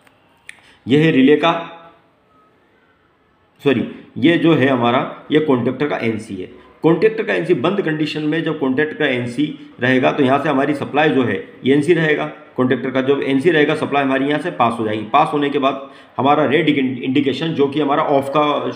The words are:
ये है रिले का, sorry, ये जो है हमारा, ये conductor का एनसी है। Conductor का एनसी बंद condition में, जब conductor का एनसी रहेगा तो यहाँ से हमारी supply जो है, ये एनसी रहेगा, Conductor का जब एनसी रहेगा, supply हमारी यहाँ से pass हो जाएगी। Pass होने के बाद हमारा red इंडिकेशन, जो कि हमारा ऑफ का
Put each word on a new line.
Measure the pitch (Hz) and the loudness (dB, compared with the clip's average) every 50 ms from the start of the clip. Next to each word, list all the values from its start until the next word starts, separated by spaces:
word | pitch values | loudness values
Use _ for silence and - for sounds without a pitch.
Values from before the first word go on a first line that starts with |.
| _ _ _ _ _ _ _ _ _ - - _ _ - _ _ - | _ _ _ _ _ _ _ _ _ -20 -20 _ _ -20 _ _ -2
ये | 110 127 151 | 2 2 4
है | 156 160 | 4 4
रिले | 143 131 131 135 151 | 4 4 6 6 4
का, | 147 160 165 165 - - - - - - - - _ _ _ _ _ _ _ _ _ _ _ _ _ _ _ _ _ _ _ _ _ _ _ _ _ _ _ _ _ _ _ _ _ - | 4 2 0 0 -2 -6 -12 -16 -20 -20 -20 -20 _ _ _ _ _ _ _ _ _ _ _ _ _ _ _ _ _ _ _ _ _ _ _ _ _ _ _ _ _ _ _ _ _ 0
sorry, | 143 131 113 - - - - - - - 110 | 0 0 0 -2 -4 -8 -16 -20 -16 -4 0
ये | 113 160 170 160 | 2 2 4 4
जो | 143 165 160 | 4 2 4
है | 131 127 139 | 4 2 2
हमारा, | 135 120 117 120 120 135 - - - - - - 139 | 2 2 0 0 0 0 -2 -4 -8 -14 -6 -2 0
ये | 151 | 0
conductor | 151 151 131 120 113 131 131 - 147 147 | 2 2 0 0 0 -2 -4 -4 -4 -4
का | 147 - | -4 -4
एनसी | 123 113 110 104 101 - 101 | -4 -4 -4 -6 -8 -10 -12
है। | 92 92 - - - - - - _ - | -12 -12 -14 -16 -20 -20 -20 -8 _ 0
Conductor | 156 170 165 208 220 220 - 208 | 2 2 4 2 2 0 -2 -4
का | 202 196 | -4 -4
एनसी | 180 170 156 180 | -2 0 0 0
बंद | 135 117 175 202 202 175 | 0 0 0 -2 -2 -2
condition | 156 156 151 156 147 - 156 151 | -2 -4 -4 -4 -4 -4 -4 -4
में, | 151 156 165 165 | -2 -2 -2 -2
जब | 160 151 156 | -4 -4 -2
conductor | 143 131 131 135 156 151 - | -2 -2 0 0 -2 -2 -2
का | - 156 | -2 -2
एनसी | 139 127 120 120 123 117 135 147 151 147 - - - - - | -2 -2 -2 -4 -4 -4 -2 -4 -4 -4 -8 -18 -20 -8 -4
रहेगा | 117 127 131 127 131 151 147 | 0 2 2 2 2 2 2
तो | 139 143 | 2 2
यहाँ | 127 135 147 - | 2 2 2 0
से | 165 | 0
हमारी | 143 131 139 147 143 | 0 0 0 0 -2
supply | - - 123 120 143 156 156 | -4 -6 -4 0 0 2 2
जो | 127 135 123 | 2 2 0
है, | 110 101 - - - - - - | 0 -2 -6 -8 -12 -14 -4 0
ये | 123 139 | 2 2
एनसी | 147 143 175 180 | 2 4 2 2
रहेगा, | 160 165 156 151 143 151 151 - - - - - | 2 2 0 0 -2 -2 -6 -10 -14 -20 -8 -4
Conductor | - 127 127 135 123 131 135 | -2 0 0 0 0 -2 -2
का | 127 131 131 | -2 -2 0
जब | 135 143 135 - | 0 0 0 0
एनसी | 131 135 135 131 175 | 0 0 2 2 2
रहेगा, | 160 156 147 147 156 | 4 4 4 2 0
supply | 131 131 117 139 143 139 | 0 -2 -2 0 0 0
हमारी | 135 135 135 135 143 | 0 0 0 0 0
यहाँ | 147 147 | -2 -2
से | 147 175 165 | -4 -4 -2
pass | - 123 117 117 117 | 0 0 0 0 -2
हो | 110 | -4
जाएगी। | 107 107 110 104 104 - | -4 -4 -4 -4 0 0
Pass | 143 156 156 - | 0 2 0 0
होने | 147 143 139 | -2 -2 -2
के | 131 143 | 0 0
बाद | 131 135 139 - - - - - - - _ - | 0 0 -2 -4 -8 -16 -20 -20 -20 -12 _ -2
हमारा | 123 139 147 147 151 | 0 2 2 2 2
red | 123 127 165 170 151 | 2 2 2 2 2
इंडिकेशन, | 147 135 135 127 123 120 - 131 131 147 139 135 123 117 160 165 | 0 0 0 -2 -4 -4 -4 -2 0 0 0 0 -2 -2 -4 -4
जो | 156 - 143 | -2 0 0
कि | 135 - 151 | 0 0 -2
हमारा | 147 135 143 156 151 | -2 0 0 0 0
ऑफ | - 151 180 - - | 2 0 0 0 0
का | - 156 147 147 147 131 123 127 120 | 0 0 0 0 0 -2 -4 -6 -8